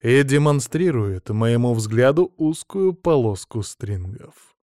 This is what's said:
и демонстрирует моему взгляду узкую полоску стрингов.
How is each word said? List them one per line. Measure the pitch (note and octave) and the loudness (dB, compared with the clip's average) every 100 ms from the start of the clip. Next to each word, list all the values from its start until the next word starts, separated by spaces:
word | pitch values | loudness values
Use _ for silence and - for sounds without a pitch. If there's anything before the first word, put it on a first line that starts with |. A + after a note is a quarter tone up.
и | A#2 C3 | 4 4
демонстрирует | C#3 C#3+ D3 C#3+ - D#3+ F3+ C3 G2+ F#2 - | 4 2 2 0 -2 -2 0 0 -2 -6 -6
моему | G#2+ A2+ A#2+ B2 | -2 2 2 0
взгляду | A2+ G#2+ A2 C3 D#3 F3+ _ | -2 -2 2 2 2 0 _
узкую | D#3 D#3+ - G3 F#3+ | -4 -4 -8 -2 -2
полоску | F3+ - D3+ A2+ G2 - A#2 | -2 0 2 2 -4 -8 -10
стрингов. | G2+ - G#2 G2+ F2+ G#2 - _ _ _ | -10 -10 -8 -8 -8 -14 -20 _ _ _